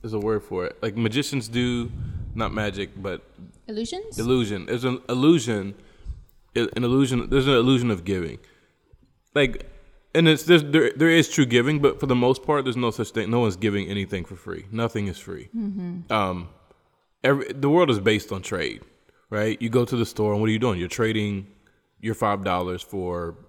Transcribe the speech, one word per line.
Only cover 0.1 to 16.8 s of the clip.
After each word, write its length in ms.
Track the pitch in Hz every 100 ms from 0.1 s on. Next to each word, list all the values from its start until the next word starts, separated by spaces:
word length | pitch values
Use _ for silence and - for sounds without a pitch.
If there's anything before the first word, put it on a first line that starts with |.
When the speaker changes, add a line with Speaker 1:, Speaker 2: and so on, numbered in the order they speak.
Speaker 1:
a 60 | 107
word 240 | 104 107
for 200 | - 92
it. 160 | 87 -
Like 160 | 117 104
magicians 520 | 113 117 143 139 110
do, 420 | 117 123 120 117 - - - -
not 220 | - 110
magic, 360 | 104 104 95 98 -
but 180 | 98 87 - - - _ -
Speaker 2:
Illusions? 500 | 214 233 359 440 101
Speaker 1:
illusion. 500 | 113 127 110 101 85
There's 180 | 120
an 180 | 127 123 -
illusion, 680 | 123 143 170 117 107 98 101 - _ - - - _ _
i-, 140 | - 117 -
an 80 |
illusion. 440 | 123 131 135 123 -
There's 200 | 135 131
an 60 |
illusion 360 | 131 123 131 120
of 140 | 101
giving. 340 | 85 95 82 58 - _ _ _ _ _ _ _ _
Like, 340 | - 135 117 - - - - _
and 140 | 160 165
it's, 160 | 156
there's, 180 | 156 175
there, 300 | 147 151 123
there 160 | 127 160
is 180 | 165 156
true 180 | - 131
giving, 340 | 120 123 151
but 180 | 143 -
for 80 | 143
the 80 |
most 300 | 123 120 151
part, 200 | - 147
there's 120 | 131 120
no 160 | 120
such 180 | 110 110
thing. 180 | - 101
No 120 | 120
one's 160 | 117 90
giving 320 | 104 101 95
anything 360 | 101 98 95
for 120 | 87 95
free. 300 | - 87 98
Nothing 380 | 110 117 113 104
is 100 | 87
free. 300 | - - -
Speaker 2:
Mm-hmm. 580 | 226 202 196 175 175 170
Speaker 1:
Um, 360 | 110 139 - 85 - _ _